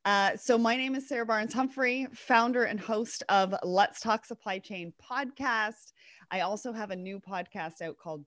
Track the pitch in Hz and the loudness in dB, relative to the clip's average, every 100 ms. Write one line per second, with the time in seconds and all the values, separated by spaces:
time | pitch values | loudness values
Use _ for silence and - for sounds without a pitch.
0 | 196 202 196 220 - 233 226 254 262 262 | 2 4 4 2 2 4 4 2 0 -4
1 | 269 247 233 214 220 233 262 269 247 254 | -4 -4 0 0 0 -2 -2 0 0 0
2 | 254 - - 233 233 247 226 214 202 214 | -4 -6 4 4 6 2 0 -2 -2 -2
3 | 233 - - 196 185 185 180 185 202 - | -2 -4 2 4 4 0 2 4 4 2
4 | 226 220 - 233 208 190 - 190 170 - | -2 -2 -2 -12 -8 -8 -8 -10 -10 -14
5 | - 254 269 - 269 226 214 226 - _ | -8 -6 -6 -4 -2 0 -2 -6 -18 _
6 | - - - 190 175 208 254 226 208 185 | -20 -20 -6 -2 -2 -2 -6 -6 -6 -8
7 | 185 196 190 190 190 208 160 160 165 147 | -8 -12 -8 -8 -8 -8 -10 -8 -12 -10
8 | 175 156 | -12 -12